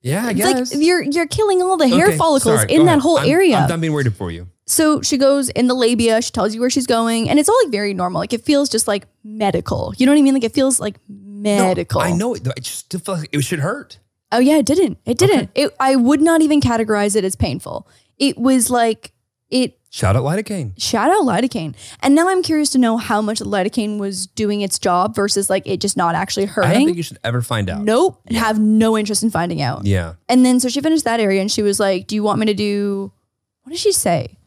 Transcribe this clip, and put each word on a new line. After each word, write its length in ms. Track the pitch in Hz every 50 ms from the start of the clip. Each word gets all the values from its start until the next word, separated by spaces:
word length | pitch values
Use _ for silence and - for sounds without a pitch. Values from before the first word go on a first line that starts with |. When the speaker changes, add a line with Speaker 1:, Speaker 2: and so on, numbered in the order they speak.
Speaker 1:
Yeah, 240 | - 127 147 196 240
I 40 | 240
Speaker 2:
It's 80 | 202 -
Speaker 1:
guess. 340 | 311 370 269 254 254 247 -
Speaker 2:
like 100 | 285 302
you're, 200 | 339 359 349 -
you're 240 | 277 285 339 339
killing 340 | 285 - - 427 403 381 370
all 140 | 359 370 370
the 100 | 330 302
hair 200 | 254 240 262 339
Speaker 1:
Okay, 100 | 415 -
Speaker 2:
follicles 440 | - 320 330 330 285 - 226 220 127
Speaker 1:
sorry. 100 | 107 95
Speaker 2:
in 60 | - -
Speaker 1:
Go 60 | 330
Speaker 2:
that 60 | 349
Speaker 1:
ahead. 100 | 330 285
Speaker 2:
whole 160 | 254 339 330 285
Speaker 1:
I'm, 100 | - 247
Speaker 2:
area. 280 | 294 339 392 349 233
Speaker 1:
I'm 100 | 185 143
done 140 | 139 170 165
being 120 | 160 160 151
worried 220 | 147 135 123 101
for 160 | - 98 87
you. 160 | 82 82 90 90 _ _ _
Speaker 2:
So 360 | - - - 320 311 302 -
she 160 | - - 302
goes 320 | 254 277 269 277 285 269 240
in 180 | - - 247
the 60 | 247 254
labia. 460 | 262 240 226 240 220 233 226 220 220
She 100 | 233 -
tells 240 | - 240 190 214 214
you 60 | 226
where 80 | 247 262
she's 180 | - 285 247
going. 420 | - 240 233 226 226 226 226 226 -
And 80 | 247 302
it's 80 | 294 381
all, 100 | 440 523 466
like, 80 | 302
very 220 | 226 202 208 202 202
normal. 260 | 180 180 180 185 -
Like, 140 | - 214 247
it 100 | 226 -
feels 260 | - 294 277 285 269
just, 180 | - 220 -
like, 180 | - 202 196 - _ _ _ _
medical. 680 | 214 214 220 214 196 185 175 - - - - - - 190
You 80 | - 254
know 80 | 269 285
what 60 | 302
I 20 |
mean? 120 | 277 269 269
Like, 100 | 269 226
it 80 | 226 -
feels, 260 | 294 262 269 254 -
like, 200 | - 214 196 _ _
medical. 920 | - 202 202 196 202 202 202 208 208 208 202 196 185 180 175 170 _ - -
Speaker 1:
No, 60 | 147
I 40 | 175 170
know. 200 | 175 214 247 220
It 100 | - - 127 - -
just 180 | 123 - - -
still 200 | - _ - 185
feels 200 | - - 185 165
like 100 | 151 - -
it 80 | 147 131
should 160 | - 180 151
hurt. 400 | 139 180 240 285 - _ - _ _ _ _ _ _ _
Speaker 2:
Oh, 80 | 214 233
yeah, 180 | 254 277 311
it 80 | 311 240
didn't. 320 | - 294 359 370 240 - _ _
It 120 | 220 247
didn't. 320 | 240 359 415 403 262 - -
Speaker 1:
Okay. 120 | _ - 285
Speaker 2:
It, 120 | - - _
I 160 | 269 269 269
would 260 | 262 233 247 294 277
not 200 | 302 339 330 320
even 180 | 320 294 302 294
categorize 540 | - 254 233 226 226 214 214 208 202 208 196
it 80 | 220 185
as 120 | 190 -
painful. 520 | - - 175 175 180 - - - - - _ _ _ _ _ _
It 200 | _ 277 277 -
was 320 | - 233 262 262 254 220 -
like, 420 | 247 240 233 226 220 220 - - _ _ _ _ _ _ _ _
it 240 | - 254 254 - _ _ _ _
Speaker 1:
Shout 280 | - - - 95 101
out 60 | 127 127
lidocaine. 480 | 139 165 208 208 - 208 185 135 104 92
Speaker 2:
Shout 320 | - - - - 220 214 294
out 140 | 370 415 330
lidocaine. 500 | 247 185 185 247 254 - 220 160 151 - - - - - _
And 120 | - 277 277
now 140 | 320 339
I'm 160 | 370 381 370 349
curious 260 | - 320 302 294 285
to 60 | -
know 200 | 254 247 226 226
how 240 | 233 214 - 226 208
much 180 | 220 208 226 -
lidocaine 580 | 208 196 208 196 185 208 - 247 208 214 208
was 300 | 208 202 196 190 185 190
doing 320 | - _ - 220 202 208 208
its 180 | 202 185 -
job 380 | - - 196 175 180 185 214 -
versus, 340 | - 196 202 - 202 196 -
like, 160 | 190 196 190
it 140 | - 196 170
just 160 | - 202 -
not 180 | - 175 170 165
actually 300 | 165 190 - - 202 196
Speaker 1:
I 40 |
don't 80 | 202 -
Speaker 2:
hurting. 300 | 220 185 131 175 240 285
Speaker 1:
think 100 | 320 349
you 60 | 170 160
should 140 | - - - -
ever 180 | 117 120 123
find 280 | 117 - 123 110 98 92
out. 140 | 87 - -
Speaker 2:
Nope. 380 | 214 226 262 359 381 - _ _
Speaker 1:
Yeah. 140 | - 226 226
Speaker 2:
Have 180 | 226 220 220 214
no 380 | 214 214 214 220 226 226 220
interest 260 | 214 214 202 208 - 220
in 60 | 226
finding 320 | - 160 170 175 170 151
out. 240 | 143 120 - - 101
Speaker 1:
Yeah. 300 | 101 98 92 85 82 82 _ _
Speaker 2:
And 180 | - 254 254 254
then 140 | 254 254 247
so 80 | 254
she 140 | 247 233 285
finished 240 | 277 320 320 311 294
that 160 | 233 233 233
area 180 | 214 196 190 196
and 100 | 190 208
she 120 | - - 208
was 160 | 202 202 202
like, 260 | 208 196 190 180 202
"Do 100 | - 208
you 60 | 214
want 180 | 208 208 202 226
me 40 | 220
to 60 | 214 208
do," 600 | 190 214 208 202 202 202 202 196 196 196 196 _ _ _ _ _ _ _ _ _ _ _
what 80 | 262
did 80 | 320 349
she 140 | - 427 359
say? 440 | - - 196 175 147 - 104 - _ _